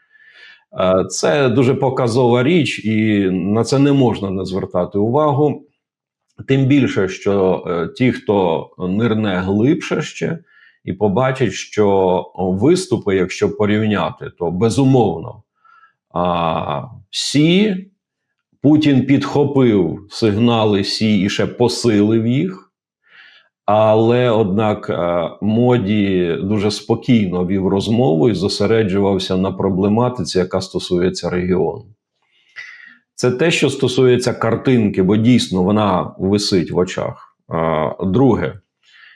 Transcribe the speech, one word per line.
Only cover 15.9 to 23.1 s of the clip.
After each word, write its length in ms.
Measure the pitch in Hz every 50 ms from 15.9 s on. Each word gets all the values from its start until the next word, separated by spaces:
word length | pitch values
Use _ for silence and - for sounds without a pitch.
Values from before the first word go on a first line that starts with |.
| _ _ _ _ -
а, 720 | 85 87 90 87 85 85 82 82 82 87 - 76 69 67 - - - - _
Сі, 760 | - - - - - 139 151 165 175 190 208 214 190 185 - - _ _ _ _ _ _ _ _ _ _ _ _ _ _
Путін 440 | - 135 156 151 151 147 143 127 -
підхопив 1000 | - 143 131 - - - 143 147 139 - 139 131 120 110 98 87 80 - - - -
сигнали 760 | - - 117 110 101 104 120 120 117 113 107 107 104 98 98
Сі 380 | - - - 110 110 107 101
і 80 | 90 101
ще 180 | - - 104 90
посилив 800 | - - 120 117 - - - 120 107 101 104 104 110 113 110 117
їх, 440 | 123 135 165 190 185 - - _ _ _ _ _ _ _ _ _